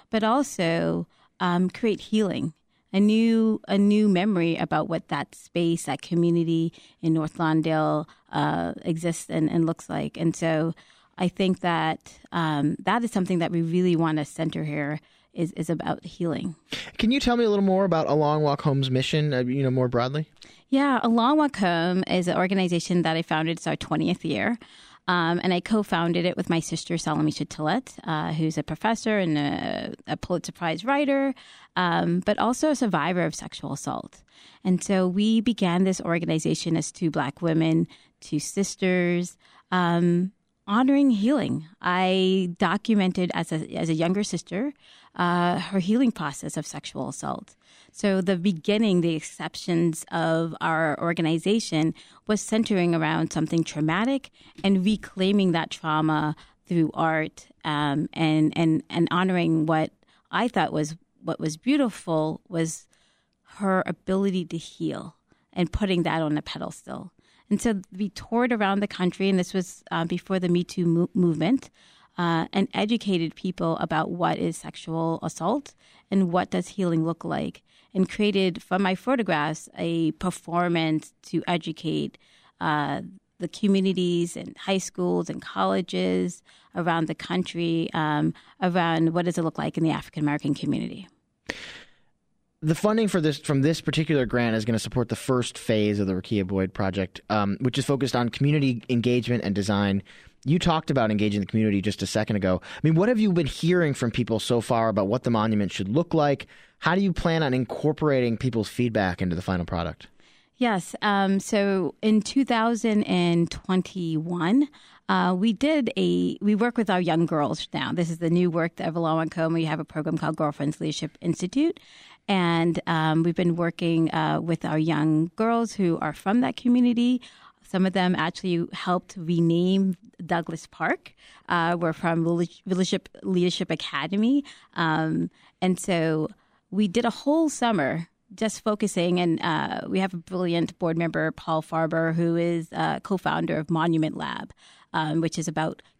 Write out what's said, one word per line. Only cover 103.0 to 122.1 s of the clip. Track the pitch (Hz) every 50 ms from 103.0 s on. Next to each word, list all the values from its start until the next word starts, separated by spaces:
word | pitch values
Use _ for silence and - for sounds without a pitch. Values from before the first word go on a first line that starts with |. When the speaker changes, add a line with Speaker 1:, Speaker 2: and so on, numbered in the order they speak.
| 196 233
Speaker 2:
have | 254 214
you | 220 202
been | 175 175 160
hearing | 127 - - - 165 180 180 165 147 131
from | - 123 117
people | - - 120 - 113 107
so | - - 123 120
far | 107 - 127 113 113 113
about | 104 107 98
what | 98 113 127
the | - 127
monument | 117 110 107 113 110 104 101 90
should | - - 98 95
look | 110 156 170 170 -
like? | 160 147 147 139 - - - - - - _ _ _
How | - 160 175
do | 196
you | 202 196
plan | 160 - - 170 165 160 160
on | 135 127
incorporating | 127 123 - - - - 151 147 - 156 151 139 127 123 120 113
people's | - - 127 113 113 101 -
feedback | - - 123 120 110 110 98 92 87 -
into | 95 90 85
the | 87
final | 87 - 92 87 85
product? | - 92 85 85 78 73 - - - _ - _ - _ _ _ _ _
Speaker 1:
Yes. | _ 247 233 208 180 - - - -
Um, | - 214 202 196 196 190 196 196
so | - - 226 202 202 202 196 190 175 143 - _
in | - 214 214 214
two | 196 - - 277 262
thousand | - 240 226 220 233 233 214 - 226 214 208 -
and | - 185 180 175 175 170 170 170 -
twenty-one, | - - - - 185 185 175 - - 190 170 165 160 156 160 170 175 175 165 175 220 277 294 277 - - - - - - _ -
uh, | 190 185 185 180 185 180
we | 202 233
did | 202 - 277 294 320 294 240 220 -
a, | 190 185 175 175 175 180 180 - -
we | 202 208 214
work | 190 233 240 -
with | - 214 -
our | 190 180
young | 180 170 160 165 170
girls | 151 170 151 147 123 - - - -
now. | - 151 135 -
This | - 175 170 160
is | 165 165
the | 170 165
new | 170 175 180 175
work | 160 170 160 170 -
that | - 185 165
Avalon | 156 175 165 160 160 160
Macomb, | 165 160 - 170 160 160
we | 165 165 160
have | 156 156 160
a | 151
program | - - 156 147 160 165 156
called | - 151 156
Girlfriends | - 160 147 147 - 147 143 156 -
Leadership | 165 156 151 - 160 151 - -
Institute. | - 170 160 - 180 180 - 269 302 339 - - - - - - - -